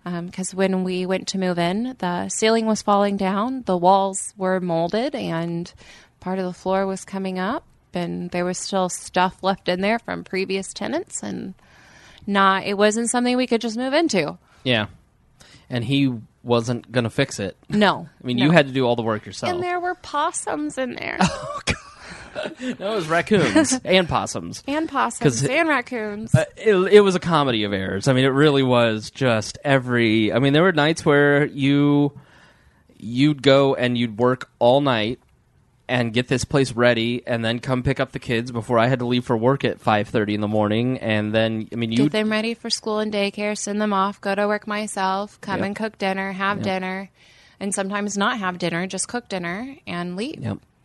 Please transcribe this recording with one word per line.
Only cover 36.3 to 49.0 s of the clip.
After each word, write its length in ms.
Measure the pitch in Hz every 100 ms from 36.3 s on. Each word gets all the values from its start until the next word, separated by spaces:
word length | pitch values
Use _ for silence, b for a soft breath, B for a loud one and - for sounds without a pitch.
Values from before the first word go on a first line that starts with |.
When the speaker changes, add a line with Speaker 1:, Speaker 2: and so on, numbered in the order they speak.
| 127 -
Speaker 2:
place 260 | 143 127
ready 500 | 113 120 113 117 120 -
and 160 | 117
then 160 | 113 120
come 240 | 135 127
pick 160 | 135 131
up 140 | 110
the 60 | 131
kids 300 | - 113 127
before 280 | 117 110 117
I 80 | 120
had 120 | 131
to 60 | 120
leave 200 | 123 123
for 100 | 113
work 300 | 123 139 120
at 160 | -
five 260 | 120 107 104
thirty 260 | 117 104
in 60 | 104
the 80 | 104
morning. 520 | 107 104 110 123 131
And 360 | 110 107 104 110
then, 320 | 113 110 107
I 20 | 117
mean, 160 | 113
you 120 | 117
Speaker 1:
Get 100 | 147
them 180 | 214 214
ready 220 | 214 226
for 160 | 233 233
school 300 | - 220 214
and 120 | 214
daycare, 460 | 208 202 208 208 208
send 240 | 202 208
them 100 | 214
off, 300 | 196 196 -
go 120 | 196
to 140 | 196 208
work 180 | 208 214
myself, 720 | 208 214 202 190 190 202 -
come 180 | - 185
Speaker 2:
Yep. 80 | 190
Speaker 1:
and 80 | 208
cook 220 | 220 -
dinner, 340 | 190 190 196
have 280 | 185 196 202
Speaker 2:
Yep. 40 |
Speaker 1:
dinner, 460 | 196 185 185 190 196 b b b b b
and 160 | 196 202
sometimes 420 | 190 202 202 196
not 220 | 208 240
have 180 | 185 180
dinner, 300 | 170 170 185
just 220 | 190